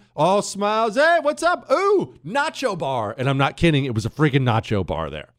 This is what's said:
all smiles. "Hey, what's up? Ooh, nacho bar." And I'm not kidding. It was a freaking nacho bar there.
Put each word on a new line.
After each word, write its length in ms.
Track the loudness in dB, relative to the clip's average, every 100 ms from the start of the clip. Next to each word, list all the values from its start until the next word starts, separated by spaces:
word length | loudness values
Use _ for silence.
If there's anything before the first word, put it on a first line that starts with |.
| _
all 280 | -2 2 2
smiles. 540 | 0 -4 -2 0 0 2
"Hey, 240 | 4 4
what's 200 | 0 0
up? 280 | 0 -2 0
Ooh, 460 | 0 2 2 0 -8
nacho 540 | -6 -4 -4 -4 -4 -4
bar." 380 | -4 -2 -4 -2
And 140 | -2
I'm 80 | 0
not 180 | 0 2
kidding. 300 | 2 2 0
It 80 |
was 100 | -2
a 60 | -4
freaking 320 | 0 2 2
nacho 420 | 2 0 0 -2
bar 240 | -2 -4 -6
there. 240 | -8 -12